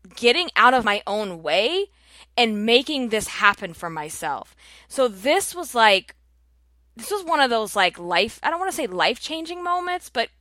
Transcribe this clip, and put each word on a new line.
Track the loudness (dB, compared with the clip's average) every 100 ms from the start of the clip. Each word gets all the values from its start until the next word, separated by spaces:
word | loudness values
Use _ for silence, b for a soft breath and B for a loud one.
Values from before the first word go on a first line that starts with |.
| -20
getting | 0 2 2 0 2
out | 4
of | 4
my | 2 -2 -2
own | -4 -4 -6
way | -2 0 2 0 -4 b b b b 0
and | 0 0 2
making | 2 2 -4 -2
this | -4 -4
happen | 2 2 2 -2
for | -10 -10
myself. | -8 -10 -8 -6 -6 -10 _ B B B
So | 0 0
this | 0 0 0 0
was | -6 -6
like, | 4 6 6 2 -16 _ _ _ _ _ _ _ -16
this | -8
was | -6
one | -2 0
of | 0
those, | 0 -2
like, | 0 0 0
life, | -2 0 0 -2
I | -4
don't | -2
wanna | -4
say | -4 -4
life-changing | 0 0 0 -8 -10 -10 -8
moments, | -4 -4 -4 -6 -6
but | -6 -6 _